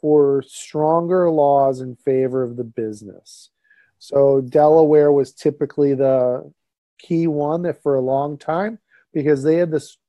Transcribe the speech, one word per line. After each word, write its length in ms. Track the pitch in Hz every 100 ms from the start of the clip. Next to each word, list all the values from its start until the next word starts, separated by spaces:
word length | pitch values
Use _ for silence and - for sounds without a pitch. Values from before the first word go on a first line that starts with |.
for 420 | 151 151 143 139 135
stronger 840 | - - 156 151 165 170 185 175
laws 500 | 156 143 139 135 131
in 160 | 127 120
favor 480 | - 131 131 131
of 140 | 127 120
the 80 | 117
business. 840 | 113 110 107 104 90 _ - - _ _ _ _ _
So 440 | - 139 139 139
Delaware 680 | 127 151 151 160 156 151 147
was 180 | 143 131
typically 640 | - 151 147 143 - 143
the 580 | 135 135 131 127 127 151 _ _ _ _ _
key 280 | - 165 165
one 340 | 147 147 165
that 200 | 175 151
for 140 | 147 135
a 60 |
long 360 | 127 135 143 147
time, 420 | - 165 208 226 _ _ _
because 280 | 165 143 143
they 120 | 139 165
had 160 | 175
the 60 | 151
s-, 180 | - _